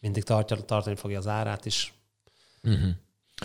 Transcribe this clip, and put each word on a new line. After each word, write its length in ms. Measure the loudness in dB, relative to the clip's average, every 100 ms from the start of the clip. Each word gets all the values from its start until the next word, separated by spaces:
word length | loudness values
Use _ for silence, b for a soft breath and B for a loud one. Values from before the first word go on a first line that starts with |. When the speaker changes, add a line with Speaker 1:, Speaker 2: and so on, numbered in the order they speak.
Speaker 1:
mindig 220 | 0 -2
tartja, 320 | 2 2 4 -2
tartani 400 | 0 0 0 -4
fogja 220 | -4 -4
az 80 | -2
árát 400 | -2 -2 -4 -4
is. 240 | -2 -4 -8 _ _ _ _ _ _
Speaker 2:
Mhm. 260 | 2 4 4 0 _ _ _ -16